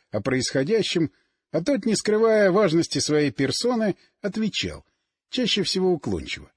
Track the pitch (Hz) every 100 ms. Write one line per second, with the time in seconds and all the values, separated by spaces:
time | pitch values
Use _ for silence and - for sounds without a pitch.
0 | _ 107 131 127 117 139 139 220 180 180
1 | 151 - _ _ _ 156 185 262 226 202
2 | - 214 226 220 202 180 196 165 156 139
3 | 143 151 143 - 135 - 233 240 214 -
4 | _ _ 202 214 220 - 90 71 - _
5 | _ _ _ - 233 208 170 185 185 170
6 | 120 87 - - -